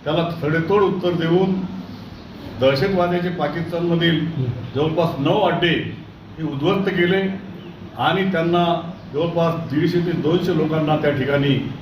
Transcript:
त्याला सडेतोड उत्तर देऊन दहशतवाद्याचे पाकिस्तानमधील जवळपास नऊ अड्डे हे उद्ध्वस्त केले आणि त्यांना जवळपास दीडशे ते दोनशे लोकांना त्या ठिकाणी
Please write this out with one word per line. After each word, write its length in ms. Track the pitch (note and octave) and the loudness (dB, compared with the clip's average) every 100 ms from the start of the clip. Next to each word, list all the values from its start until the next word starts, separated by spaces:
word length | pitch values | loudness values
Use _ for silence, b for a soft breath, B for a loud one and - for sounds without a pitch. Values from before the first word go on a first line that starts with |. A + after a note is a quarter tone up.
त्याला 260 | D3 D#3+ E3 - | -2 0 0 -2
सडेतोड 400 | C#3+ D#3+ D#3+ G3+ | -2 0 2 4
उत्तर 300 | F#3+ - F3 | 4 2 0
देऊन 420 | E3 D#3+ F3 F#3+ F#3+ - - - - - - - - - - | 0 2 4 4 0 -4 -8 -12 -14 -14 -16 -18 -16 -14 2
दहशतवाद्याचे 680 | C3 C#3 G3 F#3+ F3 F3 F3+ | 2 4 2 2 2 0 -2
पाकिस्तानमधील 960 | E3 D3 E3+ D#3+ E3+ E3+ E3 E3+ D#3+ - - B2 - - C3 | -2 -4 -2 -4 -2 0 2 2 2 0 -2 -4 -4 -6 -2
जवळपास 340 | D#3 D#3+ E3 C3+ | 0 2 0 2
नऊ 220 | C#3+ G3+ | 2 2
अड्डे 560 | F#3 D#3 E3+ D#3 - - - - - - | 2 2 2 0 -2 -10 -14 -20 -20 -8
हे 60 | |
उद्ध्वस्त 460 | D#3 C#3 D#3+ G3 F#3+ | -6 -2 0 2 0
केले 280 | E3+ F3 F#3+ F#3+ - - - - - - - | 2 2 2 0 -4 -10 -14 -16 -16 -16 -2
आणि 340 | C3+ F3+ F#3+ | 0 2 2
त्यांना 600 | F3 E3+ F3 E3+ E3+ - - - | 2 2 4 2 0 -4 -12 -8
जवळपास 600 | C#3+ E3 E3 E3 - A#2+ | -2 0 2 0 0 -2
दीडशे 260 | C#3 F3 F3 | 0 2 2
ते 120 | E3+ | 0
दोनशे 460 | C#3+ D3+ F3 F#3 D#3+ | 0 2 2 2 2
लोकांना 400 | D#3 D#3 D3+ D3 | 2 0 2 2
त्या 140 | D3 | 2
ठिकाणी 640 | C#3 C3 C#3+ C#3 B2 - - | 0 0 2 2 2 0 -8